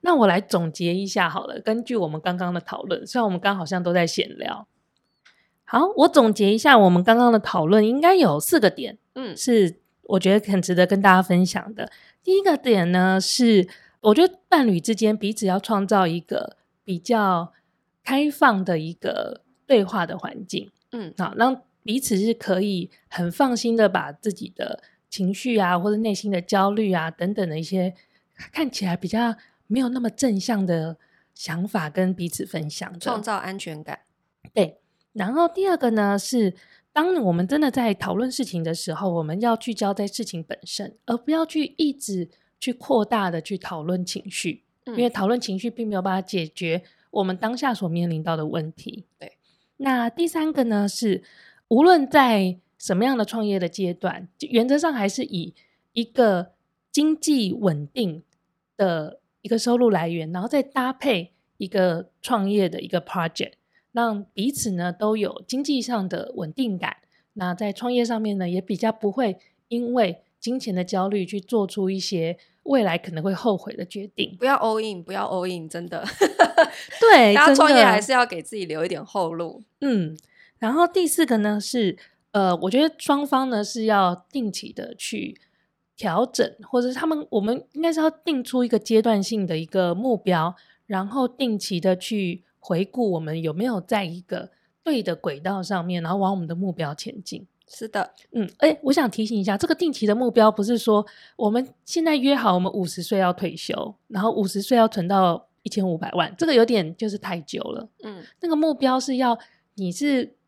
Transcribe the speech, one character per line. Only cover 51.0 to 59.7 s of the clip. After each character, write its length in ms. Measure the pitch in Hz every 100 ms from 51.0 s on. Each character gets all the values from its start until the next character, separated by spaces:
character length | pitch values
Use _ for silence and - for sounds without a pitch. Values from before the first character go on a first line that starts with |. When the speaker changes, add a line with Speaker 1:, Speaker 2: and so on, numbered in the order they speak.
| 226 190 - _ - _ _
Speaker 1:
无 160 | 233
论 260 | 330 349 269
在 500 | 302 254 214 185 180 _ _
什 180 | - 185
么 80 |
样 140 | 247 254
的 60 |
创 200 | 208 226
业 140 | 214 196
的 100 | 175
阶 240 | - 185
段， 360 | 175 190 - 185 _ -
原 180 | 240 247
则 100 | 285
上 140 | 330
还 160 | 262 196
是 160 | 226
以 300 | 247 180 165 - _ _ _
一 100 | -
个 480 | 233 - 226 180 180 _ _ _ _
经 260 | - 302 311
济 340 | - 277 202
稳 360 | 220 202 151 147
定 340 | 262 202 156 _ _ _ _ _ -
的 420 | 190 165 151 - _ _
一 60 | 202
个 100 | 233
收 180 | 247